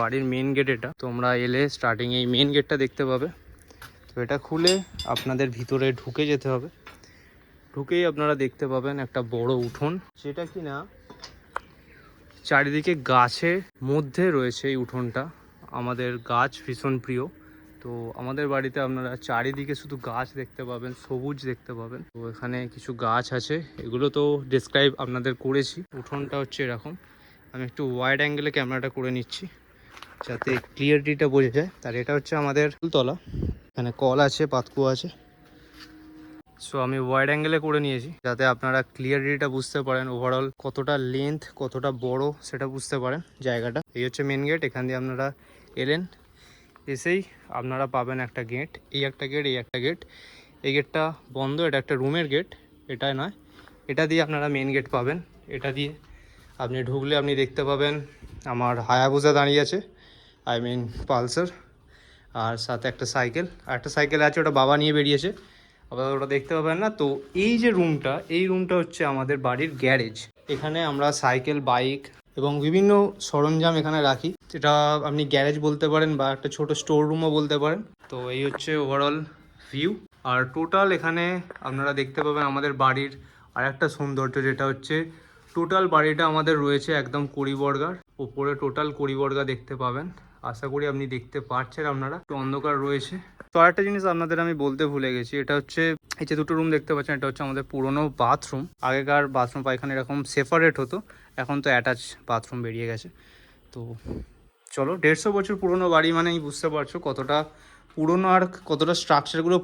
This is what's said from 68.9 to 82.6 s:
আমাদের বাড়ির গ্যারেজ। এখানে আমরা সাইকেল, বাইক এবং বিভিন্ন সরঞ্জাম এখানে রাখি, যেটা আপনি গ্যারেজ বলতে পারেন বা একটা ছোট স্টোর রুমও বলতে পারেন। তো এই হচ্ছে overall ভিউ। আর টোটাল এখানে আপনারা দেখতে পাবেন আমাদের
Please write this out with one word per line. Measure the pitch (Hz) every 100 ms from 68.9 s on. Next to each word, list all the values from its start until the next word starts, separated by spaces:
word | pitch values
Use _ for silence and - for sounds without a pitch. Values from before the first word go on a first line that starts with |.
| - 151
আমাদের | 135 131 139 127
বাড়ির | 127 160 135
গ্যারেজ। | 131 131 113 104 - _ -
এখানে | 139 147 160 160
আমরা | 139 143 143
সাইকেল, | 135 123 127 147 135
বাইক | 123 127 139 - - _ -
এবং | 143 147 151
বিভিন্ন | 180 202 202 202 - -
সরঞ্জাম | 147 151 160 170 160
এখানে | 156 156 143
রাখি, | 131 165 185 -
যেটা | 160 147 147 147 151 147
আপনি | 147 143
গ্যারেজ | 139 139 151 151
বলতে | 147 156
পারেন | 156 156 147
বা | 135 135
একটা | 143 -
ছোট | 147 147
স্টোর | - 151 151
রুমও | 160 160 151
বলতে | 147 147
পারেন। | 147 190 214 - -
তো | 131 123 127
এই | 139
হচ্ছে | - - 156
overall | 139 139 143 151 156 - - - -
ভিউ। | 139 165 214 - _ 131
আর | 127 127
টোটাল | 160 165 190 196 175
এখানে | 165 165 175 180 180 - -
আপনারা | 135 139 139
দেখতে | 135 135 147
পাবেন | 147 143
আমাদের | 139